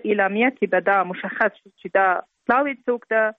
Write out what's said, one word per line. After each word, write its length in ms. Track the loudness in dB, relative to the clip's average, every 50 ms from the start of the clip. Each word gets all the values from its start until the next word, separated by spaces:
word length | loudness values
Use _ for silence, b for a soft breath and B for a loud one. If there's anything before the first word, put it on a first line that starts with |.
| 0 0
اعلامیه 400 | 0 2 2 0 2 2 0 0 0
کې 140 | -2 -2 0 0
به 60 | 0 2 2
دا 80 | 2 2 0 -2
مشخص 480 | -6 -8 -10 -8 -4 -2 -2 -2 -2 _
شي 120 | _ -20 _ _
چې 80 | -8 -2 0 2
دا 80 | 2 2 0 0 -4 _ _ _ _
پلاوی 300 | 0 0 0 0 -2 -4
څوک 340 | -6 _ -4 -4 -4 -4 -4 -2
ده 100 | 0 0 -2 -4